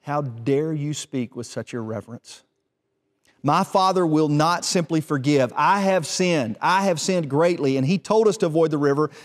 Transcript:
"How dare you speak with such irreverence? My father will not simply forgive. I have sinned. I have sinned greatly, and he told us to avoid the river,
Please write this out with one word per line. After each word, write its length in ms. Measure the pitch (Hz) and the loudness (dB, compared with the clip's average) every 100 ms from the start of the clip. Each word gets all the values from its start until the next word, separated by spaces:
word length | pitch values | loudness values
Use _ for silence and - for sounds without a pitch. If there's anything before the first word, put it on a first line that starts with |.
"How 220 | - 147 | -4 -4
dare 500 | 143 113 117 139 160 | -4 -6 0 0 0
you 200 | 156 147 | -4 -4
speak 440 | 147 - 135 117 - | -6 -8 -6 -6 -8
with 100 | 117 | -12
such 260 | - 113 | -10 -10
irreverence? 680 | 123 113 110 107 117 - - _ _ _ _ _ _ _ _ _ _ | -8 -8 -8 -10 -18 -18 -20 _ _ _ _ _ _ _ _ _ _
My 180 | 139 160 | 0 2
father 420 | 190 202 190 185 | 2 2 2 2
will 240 | 175 151 156 | 2 2 2
not 360 | 147 156 175 | 2 2 0
simply 360 | - 190 165 160 | -2 -2 0 -2
forgive. 520 | 151 147 131 147 123 | -2 -2 2 2 2
I 280 | - 151 196 | 2 2 2
have 220 | 196 190 | 2 0
sinned. 520 | 151 - 185 165 113 104 | -2 -2 0 0 -2 -2
I 220 | 156 185 196 | 0 2 2
have 140 | 165 | -2
sinned 300 | - 185 151 | -2 -2 -2
greatly, 460 | 139 170 175 135 135 | 0 2 2 0 0
and 100 | 131 | 0
he 100 | 185 | -2
told 280 | - 220 220 | 2 2 4
us 100 | 190 | 2
to 80 | 175 | 0
avoid 260 | 156 160 | 2 0
the 60 | 151 | 2
river, 320 | 143 139 151 - | 0 2 -2 -4